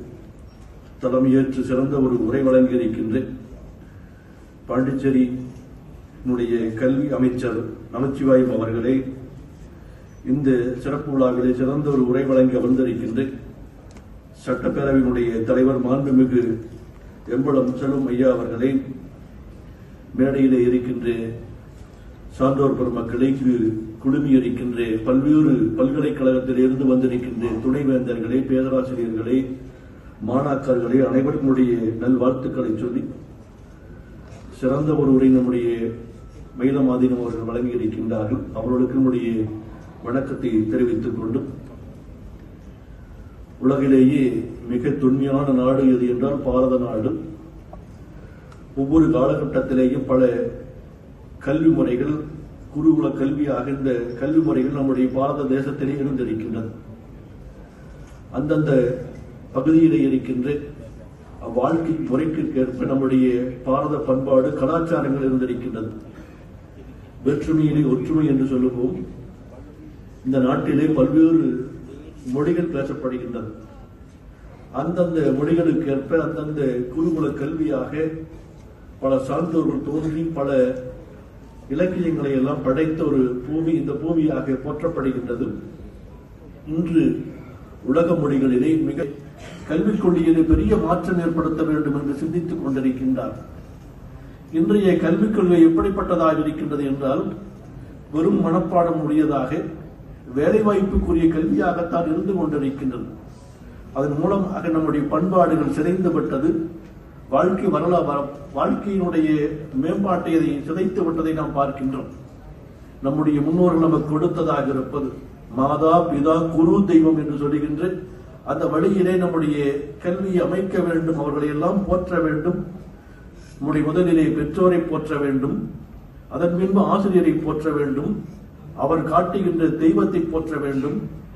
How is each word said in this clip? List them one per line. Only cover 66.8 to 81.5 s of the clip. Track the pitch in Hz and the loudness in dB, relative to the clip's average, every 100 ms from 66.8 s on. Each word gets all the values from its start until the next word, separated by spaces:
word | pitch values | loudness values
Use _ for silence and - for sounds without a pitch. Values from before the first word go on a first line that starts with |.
| - - - - | -20 -18 -20 -4
வேற்றுமையிலே | 127 147 156 160 151 151 135 | -2 -2 0 2 2 2 2
ஒற்றுமை | 123 - 160 151 | 0 0 0 2
என்று | 131 131 | 2 2
சொல்லுவோம். | 127 127 123 123 - - - - - - - - - - - - - | 2 0 0 -2 -4 -10 -14 -18 -20 -20 -20 -20 -20 -20 -20 -20 -10
இந்த | 131 131 | -2 2
நாட்டிலே | 127 - 156 135 | 2 2 0 2
பல்வேறு | 156 - - 151 160 160 131 123 - - - - - - 127 | 2 4 4 6 6 6 2 -2 -6 -12 -16 -18 -18 -16 -6
மொழிகள் | 131 151 170 | -2 0 0
பேசப்படுகின்றது. | 165 139 131 - 127 123 110 123 110 - - - - - - - - - - - - | -2 -4 -4 -6 -6 -6 -8 -10 -10 -14 -18 -20 -20 -20 -20 -20 -20 -20 -20 -20 -12
அந்தந்த | 127 160 180 170 160 | -6 -4 0 0 2
மொழிகளுக்கு | 135 131 147 165 160 135 139 | 2 2 2 4 4 2 0
ஏற்ப | 135 - 165 | -2 0 0
அந்தந்த | 151 156 151 151 | 0 -4 -6 -2
குருகுல | 131 123 123 143 170 156 143 | -2 -2 -4 -2 0 0 -2
கல்வியாக | 127 143 160 151 131 123 151 160 160 - - - - - - - - | -2 -6 -4 -2 -2 -4 -4 -4 -6 -12 -16 -20 -20 -20 -20 -20 -6
பல | 269 269 | 0 0
சான்றோர்கள் | - 151 165 160 - 131 | 0 -4 0 0 0 -2
தோன்றி | - 156 160 156 | -4 -4 -4 -4
பல | 165 139 139 135 123 - - - - - - - - | -4 -2 0 2 2 0 -8 -14 -18 -20 -20 -20 -20